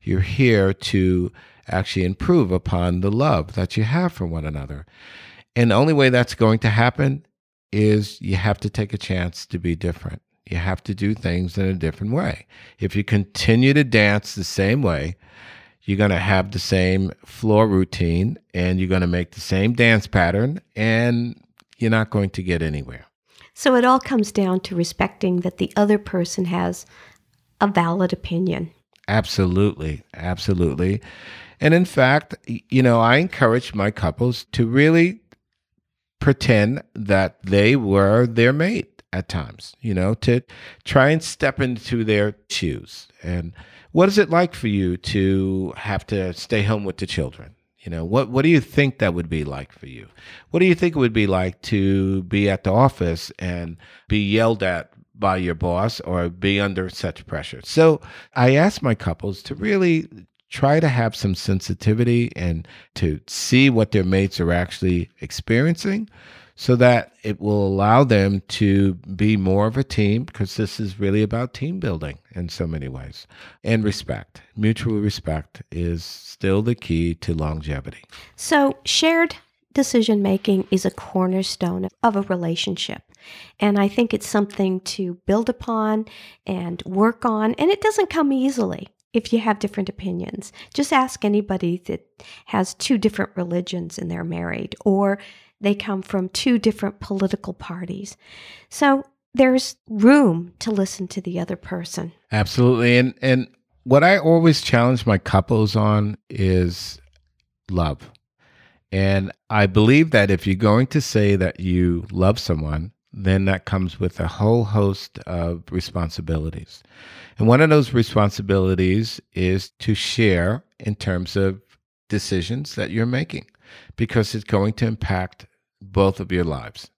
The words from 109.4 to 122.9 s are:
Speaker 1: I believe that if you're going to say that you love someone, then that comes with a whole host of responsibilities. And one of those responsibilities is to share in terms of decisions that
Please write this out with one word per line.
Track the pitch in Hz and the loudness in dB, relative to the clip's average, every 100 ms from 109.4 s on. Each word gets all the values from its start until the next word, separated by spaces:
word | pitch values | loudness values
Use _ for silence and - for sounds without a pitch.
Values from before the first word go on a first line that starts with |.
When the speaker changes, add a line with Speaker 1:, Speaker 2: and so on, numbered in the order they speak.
| _ | _
Speaker 1:
I | 107 101 | 2 4
believe | 98 110 139 160 | 4 6 6 4
that | 123 101 | 2 4
if | 95 101 | 2 0
you're | |
going | 95 110 107 131 | 0 4 4 2
to | 156 | -2
say | - 110 101 | -2 0 2
that | 98 92 - | 2 0 -2
you | 92 90 90 85 - | -2 2 2 0 -4
love | 92 92 110 | 0 2 2
someone, | - 78 76 76 90 _ _ | -2 -4 -2 -6 -8 _ _
then | - 95 95 95 | -6 0 2 2
that | 95 | -2
comes | - 98 92 - | -2 -2 -2 -4
with | 90 - | -6 -4
a | 82 | -8
whole | - 107 117 | 0 2 2
host | 107 107 98 95 - - - | 2 0 0 -2 -10 -18 -8
of | 87 85 87 - | -6 -4 -6 -6
responsibilities. | 90 - 90 82 - 82 80 80 - 82 - _ - - - - - | -6 -6 -6 -6 -8 -6 -4 -4 -10 -16 -20 _ -20 -20 -20 -20 0
And | 110 | 4
one | 123 | 6
of | 156 | 6
those | 151 131 | 6 4
responsibilities | 123 113 107 101 - 98 98 92 92 92 98 113 - _ | 0 2 2 0 0 0 2 2 2 2 2 -2 -8 _
is | - 92 95 - _ | -2 0 0 -4 _
to | - | -2
share | 104 - - 110 90 87 120 _ _ | -2 -2 2 2 4 2 -2 _ _
in | 110 | -8
terms | 104 - 90 90 | -6 -4 -4 -2
of | 98 98 95 _ _ _ _ _ | -2 -2 -2 _ _ _ _ _
decisions | 104 - 95 85 123 143 - | -6 -2 -4 -2 -6 -8 -8
that | 98 | -6